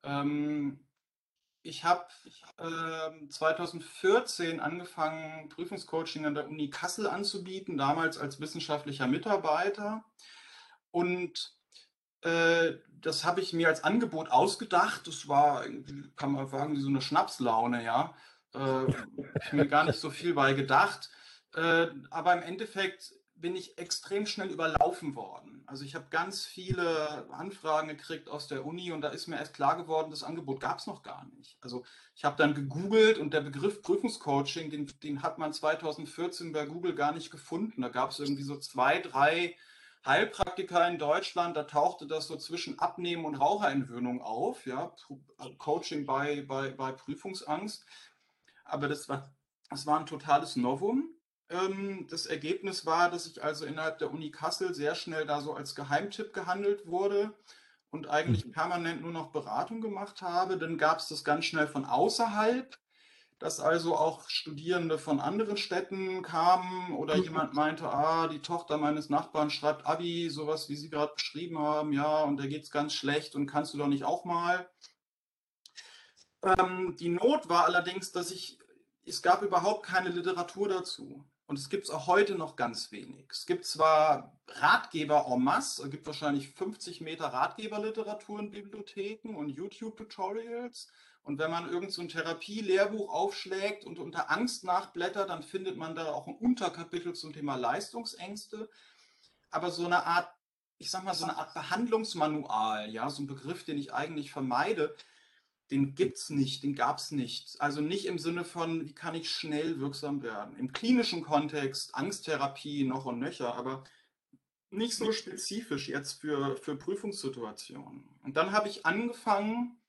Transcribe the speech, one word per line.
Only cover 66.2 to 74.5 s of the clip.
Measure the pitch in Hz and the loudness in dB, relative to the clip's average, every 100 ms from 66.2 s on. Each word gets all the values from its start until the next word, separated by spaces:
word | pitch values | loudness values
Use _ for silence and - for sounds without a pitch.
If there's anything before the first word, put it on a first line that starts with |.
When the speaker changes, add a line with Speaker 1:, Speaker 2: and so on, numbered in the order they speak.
Speaker 1:
kamen | 175 165 170 180 180 185 180 | -2 4 6 6 4 -6 -4
oder | - 160 160 | -4 2 2
Speaker 2:
Mhm. | |
Speaker 1:
jemand | 170 160 156 | 2 0 0
meinte, | 135 151 160 165 | 2 2 2 -2
„Ah, | 135 151 165 160 | 2 4 4 2
die | 151 | -2
Tochter | - 170 170 151 | -4 -4 -2 0
meines | 151 151 151 | 2 0 2
Nachbarn | 147 160 156 151 | 0 0 0 0
schreibt | 147 147 151 | 2 0 0
Abi, | - 151 175 170 170 | 0 0 0 -2 -2
sowas, | 143 151 156 - | -2 -2 -2 -2
wie | 147 | -8
Sie | 156 | -4
gerade | 151 147 | 0 0
beschrieben | - - 147 170 160 | 0 -6 -6 -6 0
haben, | 151 151 151 | 2 2 2
ja, | 139 147 156 | 2 4 4
und | 151 139 | 4 2
der | 139 | 0
geht's | 151 - | -4 -2
ganz | 147 147 | -2 0
schlecht | - 135 147 151 | -2 0 0 0
und | 143 139 | -4 -2
kannst | 147 147 | 0 -2
du | 143 | -2
doch | 143 | 2
nicht | 139 | 2
auch | 135 175 | 2 -2
mal?“ | 180 170 170 | 0 0 2